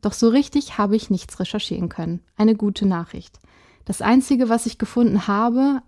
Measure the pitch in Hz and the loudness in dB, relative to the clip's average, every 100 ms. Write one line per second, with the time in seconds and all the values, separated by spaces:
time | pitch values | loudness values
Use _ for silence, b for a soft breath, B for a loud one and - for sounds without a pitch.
0 | 208 - 226 254 277 294 285 - 208 214 | -6 2 4 4 2 -2 -2 -2 0 0
1 | - 190 - - 185 214 - - 170 - | 0 -4 -4 -8 -6 -6 -6 -6 -6 -6
2 | 165 175 - - 220 214 208 202 196 175 | -8 -8 -8 2 2 4 0 0 -2 -2
3 | 170 - - - b b b b - - | -6 -14 -18 -20 b b b b -10 -4
4 | 214 254 262 262 240 233 233 - 220 240 | 2 2 4 2 2 0 -2 -6 -4 2
5 | 233 196 - 202 233 240 277 269 | 2 2 0 0 0 2 2 0